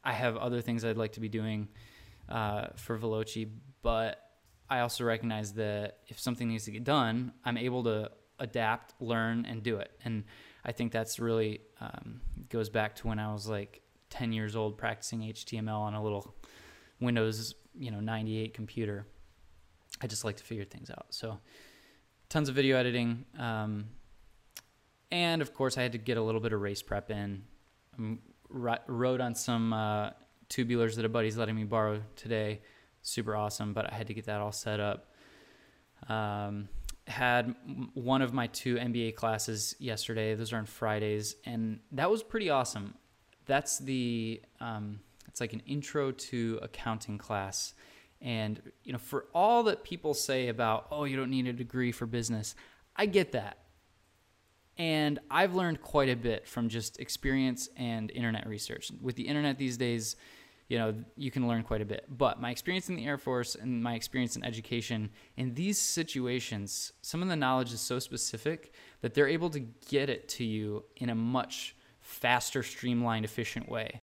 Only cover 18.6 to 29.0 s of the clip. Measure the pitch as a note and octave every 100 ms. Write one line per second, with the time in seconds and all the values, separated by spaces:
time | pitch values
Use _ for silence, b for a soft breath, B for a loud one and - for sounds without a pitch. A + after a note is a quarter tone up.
18.6 | G#2+ - G#2+ G2+ G2+ - - _ - -
19.6 | - _ _ - - G#2 A2 G2+ - A2
20.6 | G2 - A#2 - - - A2+ G#2+ B B
21.6 | B B B B _ _ _ D#3 C#3+ C3
22.6 | C3+ C3 B2 A#2+ A#2 A#2 - - A#2+ A2
23.6 | G#2+ G#2 G#2+ - - - - - - -
24.6 | _ _ _ _ _ F3 E3+ E3 C#3+ -
25.6 | C3+ C3 B2 A#2 A2 A#2 A2+ A2+ A2 G#2
26.6 | G2+ G2+ - G2+ - G#2 G2+ G2+ G#2 -
27.6 | _ _ _ - A2 A2+ - - - C3
28.6 | A#2+ A#2 - A#2+